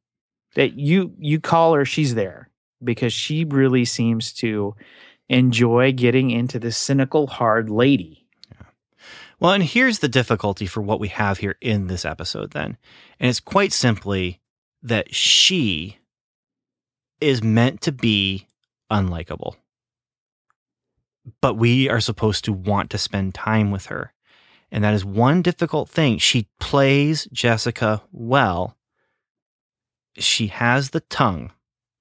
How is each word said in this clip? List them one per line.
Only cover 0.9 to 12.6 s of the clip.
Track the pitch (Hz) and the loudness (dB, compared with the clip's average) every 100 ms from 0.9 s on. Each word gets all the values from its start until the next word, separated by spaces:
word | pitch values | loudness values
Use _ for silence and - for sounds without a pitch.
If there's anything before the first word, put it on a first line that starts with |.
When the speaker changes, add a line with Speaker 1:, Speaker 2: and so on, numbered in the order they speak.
| 185 180 - | 2 0 -6
Speaker 1:
you | 147 156 | -4 -2
call | - 165 165 151 | 0 2 4 2
her, | 135 | 0
she's | - 143 113 | -2 -2 -2
there. | 95 76 - _ _ _ | -4 -8 -20 _ _ _
Because | 123 113 120 | -6 -4 -4
she | - - 156 160 | -4 -4 -4 0
really | 139 135 127 120 | 2 4 4 0
seems | - 117 113 113 | 0 0 0 -4
to | - 113 107 101 101 - - - _ - | -6 -4 -2 -4 -8 -20 -20 -20 _ -2
enjoy | 127 127 113 120 120 135 | 2 2 4 4 4 4
getting | 131 123 127 131 | 4 2 4 2
into | 117 123 120 | 0 -2 -4
this | 117 - | -6 -6
cynical, | - 139 131 156 139 | 0 0 2 0 -2
hard | - 117 110 110 | 0 2 2 0
lady. | 107 131 131 85 - _ _ _ | 2 4 2 -2 -16 _ _ _
Speaker 2:
Yeah. | - - _ _ _ - - - _ | -20 -20 _ _ _ -20 -20 -20 _
Well, | 175 | 2
and | 196 | 2
here's | 170 240 262 220 | 2 2 2 0
the | 143 | 0
difficulty | 131 120 110 104 95 101 | 0 0 -2 -2 -4 -6
for | - | -6
what | 101 107 | -4 -4
we | 104 | -4
have | - 104 98 | -2 -2 0
here | 101 - | -4 -6
in | 123 104 92 | -2 -2 -2
this | 92 78 | -6 -6
episode | 78 80 - 50 | -8 -10 -10 -8
then. | - | -8